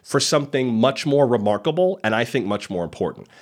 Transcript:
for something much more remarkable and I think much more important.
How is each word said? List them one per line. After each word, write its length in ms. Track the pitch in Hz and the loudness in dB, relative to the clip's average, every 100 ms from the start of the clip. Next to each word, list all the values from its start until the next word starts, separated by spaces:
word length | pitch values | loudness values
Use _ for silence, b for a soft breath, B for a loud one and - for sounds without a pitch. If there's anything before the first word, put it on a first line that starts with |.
for 160 | - 139 | -4 -2
something 540 | - 151 139 135 127 | 2 0 0 -2 0
much 340 | 110 127 143 151 | 2 2 0 0
more 200 | 143 131 | 2 4
remarkable 720 | 117 104 104 160 160 185 190 | 2 2 0 0 0 0 0
and 100 | 110 | 0
I 100 | 110 | 0
think 220 | 117 135 98 | 0 -2 -2
much 240 | 104 - | -4 -4
more 140 | 92 | -6
important. 440 | 82 - 85 - 50 b | -6 -4 -6 -6 -18 b